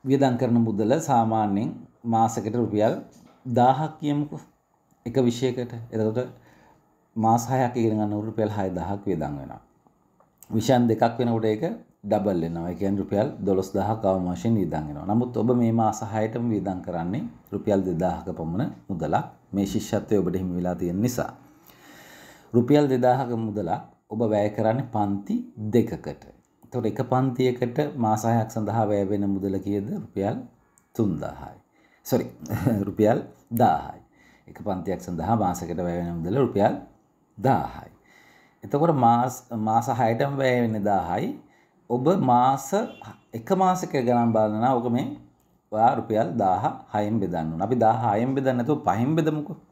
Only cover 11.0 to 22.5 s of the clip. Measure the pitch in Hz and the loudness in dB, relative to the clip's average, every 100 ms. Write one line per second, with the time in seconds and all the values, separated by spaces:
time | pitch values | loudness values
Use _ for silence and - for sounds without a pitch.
11 | 117 117 120 113 110 107 170 233 - _ | 2 2 0 2 0 0 -2 -6 -14 _
12 | 101 104 208 180 160 85 85 90 98 101 | -2 0 2 0 -2 -4 -6 -4 -2 -2
13 | 82 101 135 - 95 95 95 101 98 113 | -2 -2 -2 -2 0 0 0 -2 -2 0
14 | 98 95 90 90 117 113 85 78 78 73 | 0 0 -2 -2 0 0 0 -4 -6 -8
15 | 90 113 123 117 113 123 117 113 110 107 | -2 0 0 0 2 2 2 2 0 -2
16 | 107 110 110 120 120 104 92 92 87 85 | -6 -2 -2 -2 -2 -2 -2 -6 -6 -6
17 | 87 117 - - _ 101 - 98 92 82 | -4 -4 -6 -14 _ -6 0 0 0 0
18 | 90 80 - 85 82 90 156 - - 90 | -2 -2 -8 -6 -6 -4 -4 -8 -10 -6
19 | 76 92 - - _ 98 98 113 - 104 | -2 -2 -4 -16 _ -2 0 -2 -2 -4
20 | - 104 90 90 92 90 90 87 87 90 | 0 0 2 -2 -4 -4 -4 -2 -2 0
21 | 123 - - - - _ - - - - | -2 -2 -6 -10 -20 _ -20 -20 -20 -20
22 | - - - - - | -20 -20 -20 -20 0